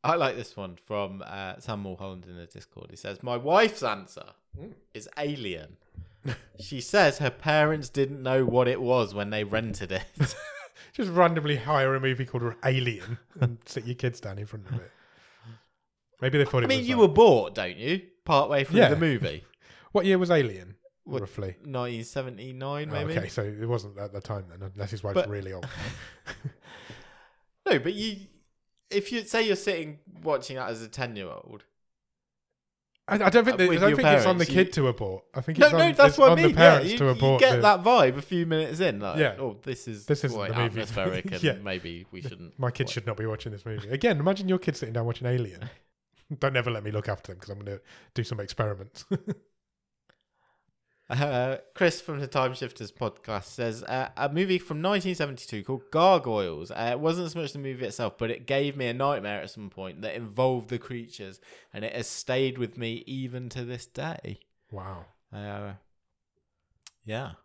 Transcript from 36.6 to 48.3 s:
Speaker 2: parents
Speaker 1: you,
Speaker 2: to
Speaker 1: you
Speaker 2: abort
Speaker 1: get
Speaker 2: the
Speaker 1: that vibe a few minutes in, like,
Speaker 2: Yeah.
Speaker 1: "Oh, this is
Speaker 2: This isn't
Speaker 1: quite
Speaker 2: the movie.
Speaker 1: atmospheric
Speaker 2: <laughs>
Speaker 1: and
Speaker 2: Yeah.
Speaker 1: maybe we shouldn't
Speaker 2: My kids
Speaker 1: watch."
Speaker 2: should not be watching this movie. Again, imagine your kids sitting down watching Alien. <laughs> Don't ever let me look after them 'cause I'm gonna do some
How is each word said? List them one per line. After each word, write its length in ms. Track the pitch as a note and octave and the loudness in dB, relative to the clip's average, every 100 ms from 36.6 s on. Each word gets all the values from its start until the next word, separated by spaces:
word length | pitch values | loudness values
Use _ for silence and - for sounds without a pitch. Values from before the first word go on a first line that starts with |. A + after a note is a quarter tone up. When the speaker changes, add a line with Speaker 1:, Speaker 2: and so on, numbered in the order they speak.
| E3 | 10
Speaker 2:
parents 220 | D3 D#3 | 10 4
Speaker 1:
you, 60 | A#3+ | 2
Speaker 2:
to 60 | |
Speaker 1:
you 60 | C#3 | 2
Speaker 2:
abort 300 | A#2+ C3+ C3 | 4 4 8
Speaker 1:
get 160 | C4 B2 | 6 8
Speaker 2:
the 40 | |
Speaker 1:
that 200 | G#3 F#3+ | 6 6
vibe 320 | F#3+ B3 C3 C3+ | 6 6 6 2
a 60 | |
few 240 | C#3 F3+ E3 | -4 -2 0
minutes 340 | D#3+ D3+ D#3 | 0 -2 0
in, 200 | F#3 G#2 | 0 0
like, 180 | G2+ D3+ | -4 0
Speaker 2:
Yeah. 180 | C#3+ G2+ | 0 0
Speaker 1:
"Oh, 200 | C3 G#2 | -8 -8
this 240 | - B2 - | -10 -10 -10
is 180 | G#2+ G2+ | -12 -4
Speaker 2:
This 180 | D3 | -2
isn't 120 | C#3 A2+ | -2 -4
Speaker 1:
quite 120 | G2+ | -4
Speaker 2:
the 80 | A2+ | -2
movie. 240 | A#2 A2 | -2 -4
Speaker 1:
atmospheric 420 | G#2 G2 F#2+ F#2 | -6 -4 -2 -4
Speaker 2:
<laughs> 80 | C3 | -6
Speaker 1:
and 100 | F#2 | -2
Speaker 2:
Yeah. 100 | D3+ G2 | -2 -2
Speaker 1:
maybe 440 | G2+ F#2 E2+ E2+ F#2 | -6 -6 -8 -12 -14
we 120 | F#2 | -14
shouldn't 360 | C3 G2+ E2+ - | -14 -14 -18 -6
Speaker 2:
My 120 | B2 | -6
kids 180 | - C3 | -2 -4
Speaker 1:
watch." 60 | |
Speaker 2:
should 120 | - A2 | -4 -6
not 100 | G#2+ | -6
be 100 | A2 | -6
watching 260 | G#2+ A2+ | -6 -10
this 120 | G2+ A2+ | -12 -10
movie. 220 | G#2+ G2+ | -12 -8
Again, 300 | C3+ A#3 D#3+ | -2 0 2
imagine 300 | D#3+ G3 F#3 | 0 -2 -2
your 100 | F#3 | -2
kids 200 | F3+ D3 | -2 -6
sitting 120 | A#2 | -6
down 100 | A#2 A#2 | -4 -4
watching 200 | A#2 B2 | -4 -2
Alien. 420 | B2 A2 F#2 A#2 - _ _ | -2 -4 -10 -16 -16 _ _
<laughs> 360 | _ _ _ D3 | _ _ _ -4
Don't 180 | C#3 C3 | -2 0
ever 140 | A#2+ | -2
let 120 | A2 | -6
me 60 | G#2+ | -4
look 180 | G#2+ G2+ | -4 -4
after 240 | G2 - | -8 -10
them 80 | F#2 | -18
'cause 80 | G2+ | -14
I'm 80 | G2+ | -14
gonna 220 | G2+ G2 _ - _ | -12 -14 _ -20 _
do 100 | - | -6
some 160 | A#2 | -6